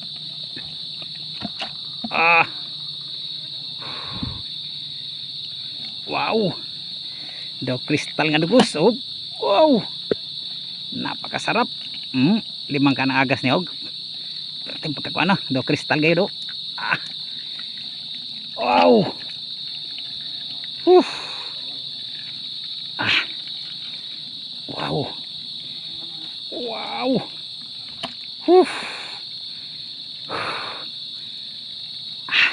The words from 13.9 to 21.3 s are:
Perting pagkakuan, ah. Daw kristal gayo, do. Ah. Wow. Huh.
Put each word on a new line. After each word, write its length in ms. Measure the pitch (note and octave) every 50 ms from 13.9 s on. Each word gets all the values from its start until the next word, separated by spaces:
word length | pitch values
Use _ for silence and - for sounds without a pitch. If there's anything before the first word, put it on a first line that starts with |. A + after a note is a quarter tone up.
| - - - - - - - - - - - - - - - -
Perting 260 | - - - D#3 C#3
pagkakuan, 400 | - - D3 - - D#3 F3+ G3
ah. 60 | - - -
Daw 160 | C3 C3 -
kristal 400 | - D#3+ - - - C#3 D#3 D3+
gayo, 220 | D#3+ E3+ E3 G3+
do. 20 | - - - - - - - - - -
Ah. 240 | - A2+ A2 - - - - - - - - - - - - - - - - - - - - - - - - - - - - - - - - -
Wow. 580 | - A3+ - - - - C4 B3 G#3+ F3 - - - - - - - - - - - - - - - - - - - - - - - - - - - - - - - - - - - - E4+
Huh. 180 | F4+ F4+ - - - - - -